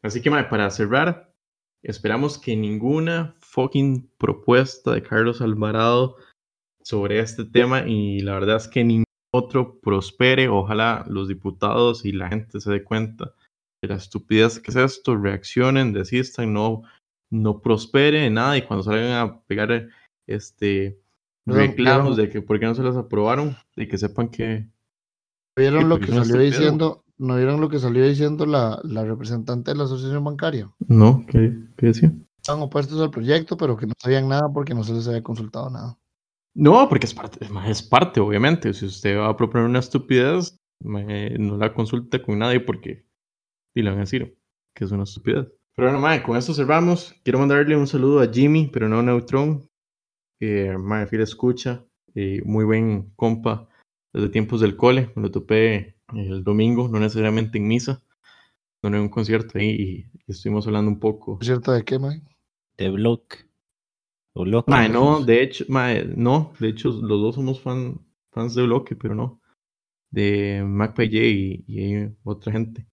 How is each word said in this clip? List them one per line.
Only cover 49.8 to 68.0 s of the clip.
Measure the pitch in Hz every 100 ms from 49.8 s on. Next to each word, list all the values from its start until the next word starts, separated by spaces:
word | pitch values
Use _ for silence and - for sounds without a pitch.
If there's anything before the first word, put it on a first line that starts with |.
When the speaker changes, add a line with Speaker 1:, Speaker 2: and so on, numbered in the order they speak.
| _ _ _ _ _ _
Speaker 1:
Eh, | 110 104 98 95
mae, | 95 107 101
fiel | 110
escucha, | 110 - 123 123 131 120 _ _ _ -
eh, | 98 98
muy | - 107 107
buen | 110 113 104 98 -
compa | 117 113 113 113 117 _ _ _ _
desde | - 101
tiempos | 107 107 117
del | 107 98
cole. | 120 131 117 -
Me |
lo | 104
topé | 98 - 110 113 104 95 _ _
el | 110 98 95
domingo, | 95 104 113 120 123
no | 110
necesariamente | 107 110 107 110 110 113
en | 104
misa, | 117 123 131 _ _ _ _ _ _ _ _
sino | 104 104
en |
un | 104
concierto | 113 107 110 113 104
ahí, | 107
y, | 110 98 90 - - -
y |
estuvimos | 95 110 104 107
hablando | 104 107
un | 104
poco. | 110 107 - 95
Speaker 2:
¿Concierto | 113 123 120
de | 123 113
qué, | 131
mae? | 135 156 - _ _ _ _ -
Speaker 3:
De | 92
Block. | 98 113 117 _ - _ _ _ _ _ _ _ _ _
O | - 90
Loco. | 110 -
Speaker 1:
Mae, | 127 113
no, | 117 139 151
de | 127 117
hecho, | 135 - -
mae, | 131 123 113 - -
no, | 120 143 156 -
de | 110
hecho, | 110 139
los | 110 110 104
dos | 107 131
somos | 131 131
fan, | - 127 127 -